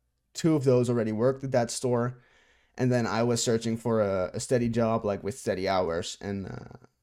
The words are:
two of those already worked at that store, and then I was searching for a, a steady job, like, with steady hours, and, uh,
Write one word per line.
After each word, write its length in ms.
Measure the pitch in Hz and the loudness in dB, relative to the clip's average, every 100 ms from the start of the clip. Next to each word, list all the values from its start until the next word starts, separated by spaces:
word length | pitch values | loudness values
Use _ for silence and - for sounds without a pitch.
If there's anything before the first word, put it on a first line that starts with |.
| _ _ _ - | _ _ _ -2
two 200 | 165 156 | 2 2
of 80 | |
those 280 | 131 123 120 | 4 4 4
already 200 | 120 110 | 0 0
worked 320 | 107 127 135 | 0 0 0
at 100 | 135 | -2
that 180 | 127 117 | 0 0
store, 480 | - 123 120 123 127 _ _ _ _ _ - | -2 -2 0 -2 -6 _ _ _ _ _ -2
and 140 | 127 | 2
then 160 | 123 110 | 2 2
I 160 | 107 | 0
was 200 | 120 117 | 0 0
searching 340 | - 113 117 113 | 2 0 0 -2
for 240 | 120 113 | 0 2
a, 280 | 101 95 90 | 2 2 -2
a 80 | 113 | -4
steady 300 | - 127 120 | 0 0 2
job, 360 | 117 113 113 104 | 2 2 2 0
like, 180 | 98 | -2
with 160 | 98 - | -4 -6
steady 280 | 113 92 95 | -4 -2 0
hours, 480 | 95 87 85 - - | 2 2 -2 -4 -8
and, 240 | 98 98 92 | -6 -6 -8
uh, 320 | - - - - _ | -12 -14 -20 -20 _